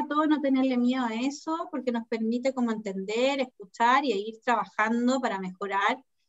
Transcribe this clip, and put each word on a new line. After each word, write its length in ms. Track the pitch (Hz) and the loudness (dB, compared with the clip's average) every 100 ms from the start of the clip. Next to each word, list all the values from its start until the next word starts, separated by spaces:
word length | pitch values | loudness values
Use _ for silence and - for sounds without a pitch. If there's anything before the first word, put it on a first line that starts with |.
| 294 | -2
todo, 200 | 294 311 | 0 2
no 120 | 294 | 2
tenerle 380 | 277 262 262 247 | 2 2 2 2
miedo 260 | 247 262 | 2 2
a 100 | 240 | 0
eso, 540 | 226 269 285 311 320 - | -2 -4 -4 -4 -6 -6
porque 220 | 269 247 | -6 -2
nos 160 | 233 233 | -4 -2
permite 460 | 226 220 240 262 | -4 -2 -2 -2
como 180 | 262 233 | 0 0
entender, 720 | 220 208 190 190 220 262 277 | -2 -4 -6 -4 0 0 0
escuchar 640 | 254 - 196 - 233 269 285 | -4 -8 -12 0 2 4 2
y 80 | |
ir 260 | 202 220 220 - | 0 -4 -6 0
trabajando 760 | 226 196 - 214 233 247 262 | 0 0 -2 0 2 2 2
para 220 | 240 190 | 0 -2
mejorar, 600 | 185 185 202 196 208 262 _ _ | -6 -6 -4 0 2 0 _ _